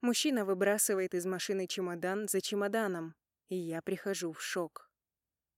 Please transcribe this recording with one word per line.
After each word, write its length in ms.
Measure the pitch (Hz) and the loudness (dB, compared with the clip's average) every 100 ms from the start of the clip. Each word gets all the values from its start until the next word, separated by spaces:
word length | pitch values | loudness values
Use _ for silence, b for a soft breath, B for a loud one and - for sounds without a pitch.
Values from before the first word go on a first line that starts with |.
Мужчина 440 | 240 233 302 247 | 0 2 2 2
выбрасывает 680 | 196 185 196 208 - 190 185 | 2 4 4 4 4 2 0
из 120 | 180 180 | -2 -2
машины 400 | 180 - 196 180 | -2 -2 -2 -2
чемодан 640 | - 180 170 180 196 208 | -2 -2 -2 -2 -2 0
за 120 | 190 | 0
чемоданом, 760 | - 202 202 226 208 175 165 - _ _ - | 0 0 0 2 0 0 -4 -10 _ _ -8
и 80 | 185 | -4
я 260 | 165 160 | -2 -4
прихожу 500 | - 190 202 185 175 | -2 -2 -2 -2 -2
в 80 | 156 | -4
шок. 500 | - 185 165 - - _ _ _ _ _ _ | -4 -2 -4 -6 -20 _ _ _ _ _ _